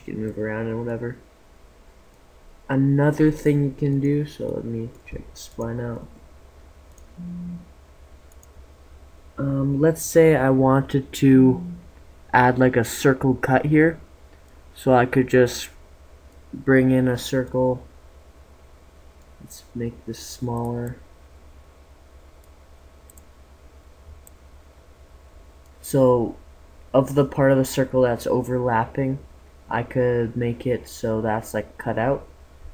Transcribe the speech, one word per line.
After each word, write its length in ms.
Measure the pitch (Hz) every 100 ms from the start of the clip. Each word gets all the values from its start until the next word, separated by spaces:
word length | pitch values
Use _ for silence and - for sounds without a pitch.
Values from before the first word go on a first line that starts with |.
| -
you 80 |
can 100 | -
move 140 | 107 104
around 300 | 107 107 113
and 100 | 113
whatever. 400 | 120 113 117 139 - _ _ - - - - - _ _ _ _ - - -
Another 640 | 135 139 139 147 151 156
thing 320 | 151 151 147
you 120 | 143 131
can 240 | 147 139
do, 280 | 139 147 147
so 220 | - 117
let 140 | -
me 260 | 117 117 117 - -
check 120 | - -
the 60 | -
spline 440 | - - 117 120
out. 220 | 120 117 - - - - - - - - - - - - 175 175 175 175 175 - - - - - - - - - - - - - - - - -
Um, 420 | 139 139 135 143
let's 220 | 160 160
say 320 | - 165 160 151
I 160 | 135
wanted 600 | 131 131 135 135 139 131
to 500 | - 139 131 131 127 - - - - - - -
add, 280 | 123 123 127
like, 160 | 127 127
a 80 |
circle 500 | 113 - 143 131 139
cut 320 | 127 - 131 147
here, 340 | 151 160 160 - - - - - - - -
so 180 | -
I 140 | 127 123
could 200 | 135 127
just 420 | 127 123 - - - - - - - - - -
bring 380 | - - 131 131
in 160 | 131 127
a 100 | 120
circle. 640 | - 135 127 127 127 123 - - - - - - - - - - - - - - - -
Let's 220 | 135 - -
make 320 | 120 117 117 -
this 140 | 113
smaller. 800 | - - 120 117 117 120 120 127 - - - - - - - - - - - - - - - - - - - - - - - - - - - - - - - - - - - - - - - - - - - - - - - -
So 540 | - 139 127 123 113 - - - - - -
of 220 | 131 135 139
the 100 | 139
part 260 | - 135
of 60 | 135
the 80 | 131
circle 360 | - 127 127
that's 240 | 127 117 -
overlapping, 920 | 120 123 127 123 113 120 - 135 139 - - - - -
I 140 | 113
could 520 | 120 131 123 120 117 120
make 300 | 120 120 127
it 220 | 117 -
so 340 | - 113 110
that's, 320 | 110 110 113
like, 240 | 110 104 -
cut 220 | - 110
out. 260 | 120 139 - - - - -